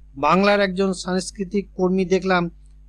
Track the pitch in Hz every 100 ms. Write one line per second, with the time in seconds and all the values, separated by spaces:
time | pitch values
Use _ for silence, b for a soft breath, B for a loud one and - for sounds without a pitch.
0 | - 135 147 180 202 202 196 185 196 180
1 | - 185 180 - 185 202 190 - 180 190
2 | 175 185 185 180 175 - - -